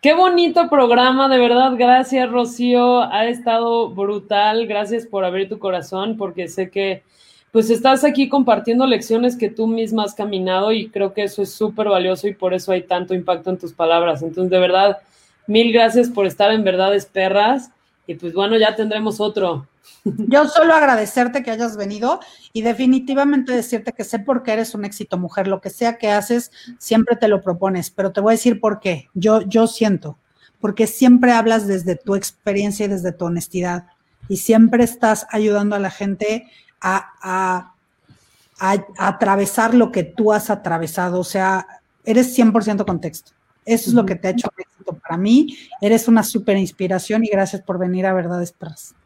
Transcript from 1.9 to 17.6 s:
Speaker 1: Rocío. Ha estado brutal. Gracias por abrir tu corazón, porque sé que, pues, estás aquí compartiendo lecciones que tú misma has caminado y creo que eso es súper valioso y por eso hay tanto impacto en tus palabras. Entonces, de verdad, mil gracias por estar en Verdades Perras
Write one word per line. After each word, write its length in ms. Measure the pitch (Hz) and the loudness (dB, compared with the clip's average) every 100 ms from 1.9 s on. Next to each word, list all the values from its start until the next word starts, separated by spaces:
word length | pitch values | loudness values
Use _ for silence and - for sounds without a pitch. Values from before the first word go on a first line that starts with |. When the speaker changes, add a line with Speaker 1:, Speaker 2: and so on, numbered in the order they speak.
| 254 254 269 254 | 4 4 -2 0
Speaker 1:
Rocío. 680 | 247 233 240 247 247 247 247 | 0 -2 -2 2 4 4 4
Ha 220 | 220 202 226 | 2 0 -2
estado 640 | 240 240 226 233 233 226 | -2 -2 0 0 0 -2
brutal. 760 | 185 202 208 202 202 208 220 226 | -4 -4 -4 -2 0 2 0 -2
Gracias 380 | 208 208 233 226 | -4 -4 -6 -6
por 180 | 202 185 | -4 -2
abrir 220 | 185 196 | -2 -4
tu 100 | 214 | -4
corazón, 580 | 196 180 156 190 208 220 | -4 -4 -6 -6 -6 -6
porque 300 | 196 170 170 | -8 -8 -10
sé 220 | 180 185 | -8 -6
que, 320 | 196 196 190 _ _ _ _ _ | -4 -4 -6 _ _ _ _ _
pues, 180 | 226 226 | 0 2
estás 340 | 226 262 262 | 2 4 4
aquí 240 | 294 285 277 | 2 2 0
compartiendo 580 | 277 254 208 233 233 262 | 2 2 2 2 0 2
lecciones 480 | 240 240 226 247 247 | 0 0 0 0 -2
que 140 | 220 | -6
tú 180 | 220 226 | -2 -2
misma 360 | 226 226 220 | -2 -2 -4
has 120 | 208 - | -4 -6
caminado 560 | 208 196 185 185 208 | -6 -4 -2 0 0
y 180 | 220 220 | -2 -4
creo 240 | 208 196 | -4 -4
que 100 | 196 | -2
eso 200 | 202 202 | -6 -4
es 80 | 190 | -8
súper 360 | - 214 214 208 | -4 -6 -2 0
valioso 400 | 196 180 185 208 | 2 0 -2 -4
y 60 | |
por 200 | 202 185 185 | -4 -4 -4
eso 160 | 180 | -2
hay 100 | 185 | -4
tanto 300 | 180 180 180 | -2 -4 -2
impacto 380 | 185 180 175 165 | -4 -2 -4 -2
en 80 | 185 | -6
tus 140 | 170 | -8
palabras. 500 | - 165 170 170 147 | -2 2 2 2 -2
Entonces, 260 | 165 165 185 | -4 -4 0
de 100 | 185 | 2
verdad, 380 | 180 185 202 202 _ _ _ _ - | 2 4 2 2 _ _ _ _ 0
mil 260 | 214 233 | 2 4
gracias 380 | 226 226 233 240 | 4 4 4 0
por 160 | 240 190 | 0 -2
estar 260 | - 202 | 2 2
en 120 | 220 | 2
Verdades 420 | 196 185 190 202 196 | 0 2 2 0 -2
Perras 640 | 196 190 196 208 269 | -2 0 2 2 0